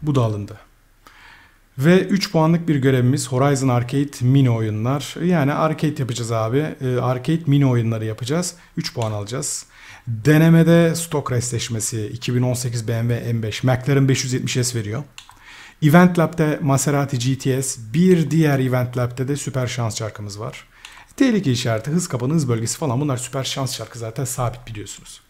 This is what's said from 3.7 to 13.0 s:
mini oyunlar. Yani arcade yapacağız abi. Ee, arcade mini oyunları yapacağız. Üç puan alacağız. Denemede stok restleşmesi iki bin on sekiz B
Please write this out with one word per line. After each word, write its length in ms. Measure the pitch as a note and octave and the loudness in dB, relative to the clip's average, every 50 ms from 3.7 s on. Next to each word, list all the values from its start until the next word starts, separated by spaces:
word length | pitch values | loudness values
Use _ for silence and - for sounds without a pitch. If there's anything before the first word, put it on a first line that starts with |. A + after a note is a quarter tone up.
| B2 A#2+ A#2+ B2 - C#3 C#3+ C#3+ - - | 2 2 0 0 -2 -2 -2 -2 -4 -2
mini 300 | B2 B2 C3 C#3 C#3 B2 | 2 4 4 6 6 4
oyunlar. 640 | A#2 A2+ A2+ A2 G#2+ G#2+ G#2+ A#2+ C3+ D3 C3+ - - - - | 2 2 0 -2 -2 -2 -2 -2 -2 -2 -4 -8 -8 -4 0
Yani 280 | F3 F3+ E3+ E3 C#3+ D3 | 0 2 2 2 0 0
arcade 420 | D3+ D#3 D#3 D#3 D#3 - D#3 D3 - | 0 0 0 0 0 -2 -2 -2 -2
yapacağız 340 | C3+ A2+ A#2+ A2+ A#2+ A2+ A#2 | -4 -4 -4 -6 -4 -4 -2
abi. 320 | A2+ A2 A2+ A#2 C#3 D#3 D#3 E3 - | -2 -2 0 0 0 -2 -2 -6 -6
Ee, 160 | C#3 B2+ B2+ | -4 -2 -2
arcade 460 | B2 A#2+ B2 B2+ B2+ B2 - D#3+ E3 E3 | 0 0 -2 -2 -2 -2 -2 -2 -2 0
mini 200 | - C#3 C#3+ C#3 | 2 2 4 4
oyunları 380 | C3+ B2 A#2+ A2+ A2+ A#2 A2+ A2 | 4 2 2 0 0 -2 -4 -4
yapacağız. 500 | A2 A2 - B2 A#2 C#3+ E3+ F3+ F3 - - - - _ | -6 -6 -8 -6 -4 -2 -2 -2 -4 -8 -12 -20 -14 _
Üç 180 | - E3+ - - | -8 -8 -8 -6
puan 180 | - A#2 A2 G#2+ | -6 -4 -4 -4
alacağız. 540 | G#2 G#2 G2+ A2+ C#3 D3+ - - - - _ _ - - - - - _ | -6 -8 -8 -8 -8 -6 -6 -8 -8 -12 _ _ -20 -20 -20 -20 -16 _
Denemede 880 | - A#2 A2 G#2+ C#3+ D3 D#3 D#3+ E3 E3 E3 E3 D#3+ E3 E3+ E3+ E3 D#3+ | -8 -8 -2 2 4 6 6 8 8 8 8 8 8 6 6 6 4 2
stok 380 | E3 - - - D3 C3+ - B2+ | -2 -6 -4 -4 -4 -2 -2 -2
restleşmesi 760 | A#2+ A#2 - - A2+ - - A#2+ A2 G#2+ - - A2+ G#2+ | -2 -2 -2 -4 -6 -4 -4 -6 -4 -4 -4 -6 -6 -6
iki 280 | - - A#2 - - B2 | -6 -8 -8 -6 -2 0
bin 80 | B2 B2 | 0 2
on 120 | B2+ B2 | 0 0
sekiz 340 | A#2+ B2 C3 A#2 A#2+ A2 A2 | -2 -4 -4 -4 -4 -4 -2
B 140 | A#2 A#2 | -2 -2